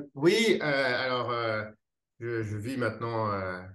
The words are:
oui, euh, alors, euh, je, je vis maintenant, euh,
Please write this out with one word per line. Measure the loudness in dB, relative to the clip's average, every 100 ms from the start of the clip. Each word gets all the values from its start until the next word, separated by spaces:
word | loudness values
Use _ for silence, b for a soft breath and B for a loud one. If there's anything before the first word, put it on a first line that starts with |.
| -6
oui, | 2 4 6 4 4
euh, |
alors, | 2 2 2 0 0 -2 -2
euh, | -2 0 -2 -4 -12 _ _ _ -10
je, | -6 -4
je | -4 -4
vis | -4 -2
maintenant, | -2 -2 -4 -2 0
euh, | -2 -4 -6 -10